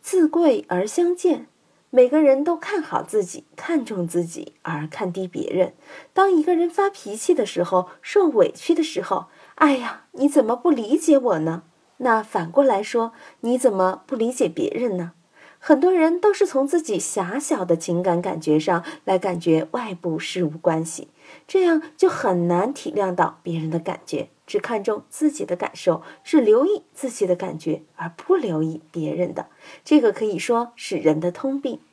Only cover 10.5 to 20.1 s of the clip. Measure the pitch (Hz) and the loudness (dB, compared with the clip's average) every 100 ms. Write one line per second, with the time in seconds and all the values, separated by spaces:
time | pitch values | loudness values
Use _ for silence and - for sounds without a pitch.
10.5 | 240 349 269 214 311 - 285 247 165 160 | 0 0 0 0 0 4 4 4 0 -2
11.5 | 165 - _ _ _ 247 226 214 202 165 | -4 -10 _ _ _ 0 0 0 -6 -2
12.5 | 175 277 196 214 233 226 - - _ 233 | 2 4 2 0 -2 -2 -6 -20 _ -2
13.5 | 254 254 196 185 190 - 254 226 254 202 | 2 2 2 0 0 -8 -2 -2 0 -2
14.5 | 165 - - 240 185 170 _ _ _ - | -2 -4 -2 -4 -4 -6 _ _ _ -20
15.5 | _ - 277 349 370 320 349 415 403 381 | _ 2 4 4 4 2 4 0 2 0
16.5 | 269 277 339 311 185 - - 180 233 294 | 0 0 -2 -2 -4 -4 -4 -4 -4 -4
17.5 | 269 180 165 - 175 180 170 185 175 156 | -4 0 -2 0 -2 0 0 -2 -6 0
18.5 | 151 156 175 175 - - 190 196 175 170 | 2 2 -2 -2 -12 -2 0 0 -4 2
19.5 | 160 - 247 226 180 175 | 2 0 -6 -8 -8 -6